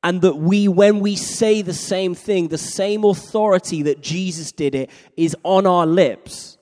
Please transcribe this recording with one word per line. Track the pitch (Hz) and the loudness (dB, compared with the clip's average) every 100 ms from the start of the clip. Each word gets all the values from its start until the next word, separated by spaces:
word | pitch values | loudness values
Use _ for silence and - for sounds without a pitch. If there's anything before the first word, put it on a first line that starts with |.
And | 175 180 | -2 2
that | 180 147 | 0 2
we, | 165 202 202 | 0 2 2
when | 180 202 214 | 4 4 4
we | 202 202 | 0 -4
say | - - 220 214 | -8 -2 0 2
the | 180 | 0
same | 165 - 190 185 | -8 -4 -4 -2
thing, | 175 - 196 165 | -6 -2 -2 -2
the | 160 | -6
same | - - 196 214 208 | -8 -4 -2 2 2
authority | 185 - 214 214 185 - 165 | 0 -4 -2 2 0 0 -4
that | 147 143 | -2 -2
Jesus | 139 170 190 165 151 | -4 -6 -6 -6 -12
did | - 143 135 | -4 -4 -2
it | 131 - _ - | -8 -12 _ -2
is | 165 147 | -2 -2
on | - 190 196 | 2 2 4
our | 180 160 | 2 2
lips. | 175 147 98 - - - _ | 2 2 0 -14 -18 -18 _